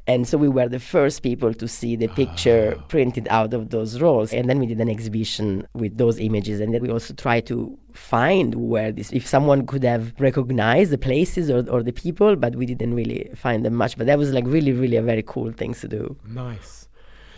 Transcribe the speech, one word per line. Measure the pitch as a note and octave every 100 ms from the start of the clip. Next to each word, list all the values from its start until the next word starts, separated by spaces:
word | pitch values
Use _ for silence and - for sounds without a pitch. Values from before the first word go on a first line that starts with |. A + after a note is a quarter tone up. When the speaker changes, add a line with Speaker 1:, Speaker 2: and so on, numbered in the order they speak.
| -
Speaker 1:
And | B2+ A#2
so | D3+
we | C#3+
were | C3 B2
the | B2+
first | - F3 C#3+ -
people | B2+ C3 A#2
to | A2+ A#2+
see | - A#2 A2+
the | A2+
picture | C#3+ B2+ - B2 A#2 G#2+ -
Speaker 2:
Ah. | -
Speaker 1:
printed | D#3+ B2+ B2 G#2
out | A2+ A2
of | A#2+ A2
those | A#2 A2 A#2+
rolls. | E3 B2 A2
And | A#2 B2
then | C3+
we | A#2+
did | A2+
an | A#2
exhibition | A2 A2+ A2 A2 - G#2+ F#2+ -
with | - G#2 A2
those | A#2 A2+
images. | G#2+ G#2+ G2 G2+
And | G#2+
then | A2+
we | A#2+
also | A2+ -
tried | - C3 A#2 A2+
to | A#2+ A2+ C4+ -
find | - - A#2 C#3+ F#3+ B2 A#2
where | A#2 A2+ A2
this, | G2+ G2+
if | B2+ -
someone | C#3 D3 C#3 A#2+
could | C#3 B2
have | A#2+ A2+ -
recognized | C3+ C#3 B2 B2 A2 C#3+ F#3+
the | C3+
places | C3+ C#3 F3 F3+ D#3
or, | B2 B2
or | B2
the | A#2+
people, | - F3 E3 G#3 F3+
but | A#2 B2
we | B2
didn't | A#2+ A#2 A#2+
really | A2+ A#2 -
find | - B2 A2
them | A#2 A#2
much. | A#2 -
But | A#2
that | D3
was, | C#3+
like, | C3 B2
really, | D#3+ C#3+
really | B2 C3 A2+
a |
very | A#2 A2 A2
cool | - A#2
thing | A#2 - A#2+
to | -
do. | G#2+ - C#3 G#2+
Speaker 2:
Nice. | A#2+ B2 A2 - - - - - - -